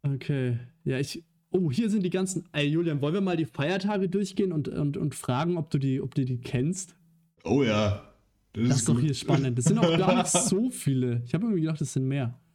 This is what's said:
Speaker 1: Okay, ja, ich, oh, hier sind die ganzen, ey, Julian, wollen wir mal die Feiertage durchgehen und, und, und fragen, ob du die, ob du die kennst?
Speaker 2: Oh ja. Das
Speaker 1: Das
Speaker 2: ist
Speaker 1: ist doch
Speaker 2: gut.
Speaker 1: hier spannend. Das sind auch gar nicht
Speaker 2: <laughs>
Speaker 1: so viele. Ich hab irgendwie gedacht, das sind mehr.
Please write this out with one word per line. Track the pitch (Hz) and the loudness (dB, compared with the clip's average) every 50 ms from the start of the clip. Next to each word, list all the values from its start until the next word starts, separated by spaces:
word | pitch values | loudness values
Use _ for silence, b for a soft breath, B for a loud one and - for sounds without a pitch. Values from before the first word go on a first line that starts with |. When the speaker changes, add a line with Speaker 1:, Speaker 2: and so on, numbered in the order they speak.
| - | -2
Speaker 1:
Okay, | 143 139 131 - - 147 135 127 123 120 120 120 - _ _ _ | -2 -4 -4 -2 -2 -2 0 0 -2 -2 -4 -6 -12 _ _ _
ja, | - 135 127 | -4 -2 -2
ich, | 143 - - 165 - _ _ _ _ _ | -4 -4 -6 -14 -14 _ _ _ _ _
oh, | - 185 185 156 | 0 0 2 2
hier | 123 - 233 208 | 2 0 2 2
sind | 208 220 180 | 2 0 0
die | 180 | 0
ganzen, | 175 190 190 190 190 165 - - | 0 0 -2 -2 -4 -6 -8 -4
ey, | - 147 147 147 | -2 0 0 2
Julian, | 151 165 170 165 151 143 | 2 2 0 0 0 0
wollen | 139 147 165 | 0 0 0
wir | 202 | 0
mal | 196 190 175 | 0 0 0
die | 160 160 | 0 -2
Feiertage | - - - 139 156 190 196 196 202 208 196 190 185 | -4 -4 -4 -2 0 0 0 0 -2 0 0 -2 0
durchgehen | 175 202 202 185 - - 202 185 | 0 -2 -2 -2 -4 -4 -4 -2
und, | 170 156 131 - | -2 -2 -4 -4
und, | - - 147 143 143 | -4 -2 -2 -2 -2
und | - - 147 - | -2 -4 -4 -6
fragen, | - - - - - 175 175 180 | -6 -4 -2 -2 0 0 -2 -2
ob | 165 147 - | -4 -4 -2
du | - 139 | -2 -2
die, | 135 135 131 139 | 0 0 -2 -2
ob | - 127 - | -4 -4 -4
du | 147 131 | -4 -2
die | 127 127 123 | -2 -4 -6
kennst? | 120 - - 123 131 160 185 185 - - _ _ _ _ _ _ _ _ _ _ | -6 -4 -2 -2 -2 -2 -2 -4 -8 -14 _ _ _ _ _ _ _ _ _ _
Speaker 2:
Oh | - 82 113 143 139 | -2 2 2 4 4
ja. | 113 107 104 107 101 98 - - - _ _ _ _ _ _ _ _ | 4 4 4 2 2 0 -2 -6 -18 _ _ _ _ _ _ _ _
Das | - 104 | -4 0
Speaker 1:
Das | 113 123 135 | 2 2 4
Speaker 2:
ist | 123 | 2
Speaker 1:
ist | - - | 4 2
doch | 151 | 2
Speaker 2:
gut. | 120 | 4
Speaker 1:
hier | 131 151 135 | 2 0 0
spannend. | - - - 139 135 135 127 120 120 | -2 0 2 2 2 2 0 -2 2
Das | 123 | 2
sind | - - - | 4 4 6
auch | 180 165 165 170 | 4 4 4 4
gar | - - - 180 | 4 4 4 2
nicht | 175 - | 2 2
Speaker 2:
<laughs> | - 180 - - | 2 2 2 2
Speaker 1:
so | 185 196 240 262 | 2 2 2 0
viele. | - - - 143 135 127 127 123 120 120 120 | -2 -2 -2 0 0 2 0 0 0 -2 -2
Ich | - - | -2 -2
hab | 165 | -2
irgendwie | 220 233 208 170 | 0 0 0 0
gedacht, | 156 156 160 147 | 0 0 -2 -2
das | 156 - - | -4 -4 -2
sind | 135 131 | -2 -2
mehr. | 131 135 117 110 117 120 - _ _ | 0 -2 -2 -2 -4 -6 -10 _ _